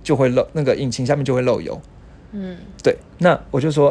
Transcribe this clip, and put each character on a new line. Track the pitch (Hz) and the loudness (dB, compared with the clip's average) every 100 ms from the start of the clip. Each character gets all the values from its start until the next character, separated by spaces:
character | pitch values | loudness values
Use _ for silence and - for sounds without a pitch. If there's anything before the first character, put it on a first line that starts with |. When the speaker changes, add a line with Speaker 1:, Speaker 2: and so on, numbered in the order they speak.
Speaker 1:
就 | - 139 | -2 0
会 | 131 | 2
漏， | 123 - | 2 0
那 | 160 | -2
个 | 139 - | 0 0
引 | 135 | -2
擎 | 117 127 | -4 -2
下 | 160 | 0
面 | 135 | 0
就 | |
会 | 127 | 0
漏 | 127 117 | 0 -2
油。” | 82 - - - - - - | -4 -10 -14 -20 -20 -20 -16
Speaker 2:
嗯。 | 208 190 180 - - | -12 -12 -12 -18 -4
Speaker 1:
对， | - - - - | -2 -2 -6 0
那 | 175 151 - | 2 2 -2
我 | 139 | -4
就 | 151 | -2
说 | 151 143 | 2 2